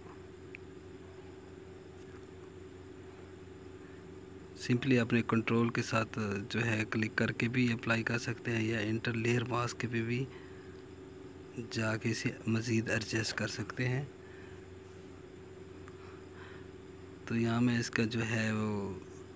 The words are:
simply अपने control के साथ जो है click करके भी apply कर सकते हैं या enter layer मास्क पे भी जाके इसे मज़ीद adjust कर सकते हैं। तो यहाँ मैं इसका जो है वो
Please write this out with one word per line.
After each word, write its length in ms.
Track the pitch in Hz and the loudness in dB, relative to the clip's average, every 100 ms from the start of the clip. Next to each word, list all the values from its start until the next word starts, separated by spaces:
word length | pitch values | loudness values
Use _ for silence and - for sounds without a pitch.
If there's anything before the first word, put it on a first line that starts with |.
| - - - - - - - - - - - - - - - - - - - - - - - - - - - - - - - - 92 95 92 - 95 95 95 - - - - - - - | -14 -14 -14 -14 -14 -14 -14 -14 -14 -14 -14 -14 -14 -14 -16 -16 -16 -16 -14 -14 -14 -14 -14 -14 -14 -14 -14 -14 -14 -14 -14 -14 -14 -14 -14 -14 -14 -14 -14 -14 -14 -14 -14 -14 -12 -6
simply 380 | - 123 131 123 | 2 2 6 6
अपने 240 | 117 120 | 6 4
control 460 | - 113 107 117 117 | 6 4 6 6 6
के 120 | 120 | 4
साथ 360 | 110 113 110 113 104 98 107 | 2 2 2 0 0 0 0
जो 140 | 107 | 2
है 240 | 113 110 107 | 4 2 2
click 300 | 113 110 - | 2 2 4
करके 320 | 113 113 117 | 2 4 2
भी 220 | 127 123 | 4 4
apply 320 | 113 117 113 | 4 4 2
कर 140 | 117 117 | 2 0
सकते 320 | 123 113 123 | 0 -2 0
हैं 120 | 113 | 2
या 160 | 110 113 | 2 2
enter 340 | 104 113 123 113 | 2 2 2 2
layer 280 | 117 120 | 4 4
मास्क 420 | 113 117 120 - 117 | 4 2 0 0 0
पे 160 | 117 | 2
भी 220 | 113 120 131 - - - - - - - - - - - - - 113 | 2 2 0 -6 -12 -12 -12 -12 -14 -14 -14 -12 -14 -14 -10 -8 -4
जाके 360 | 113 110 110 117 | 0 2 2 2
इसे 280 | 110 120 - 110 | 2 0 0 2
मज़ीद 400 | 110 117 113 113 | 2 4 4 4
adjust 460 | 113 110 113 107 - | 2 2 2 2 0
कर 100 | 107 | 0
सकते 360 | - 104 - 123 | 0 -4 0 2
हैं। 220 | 127 143 - - - - - - - - - - - - - - - - - - - - - - - - - - - - - - - - | 2 0 -6 -14 -14 -12 -12 -14 -14 -14 -14 -14 -14 -14 -14 -14 -14 -14 -14 -14 -14 -14 -14 -14 -14 -14 -12 -14 -14 -14 -14 -14 -10 0
तो 80 | 117 | 4
यहाँ 260 | 117 117 | 6 8
मैं 180 | 123 120 | 8 6
इसका 240 | 120 - 110 | 4 2 2
जो 140 | 117 | 2
है 300 | 110 113 110 | 2 4 4
वो 460 | 107 107 104 98 92 - - - | 2 2 2 0 -4 -8 -12 -12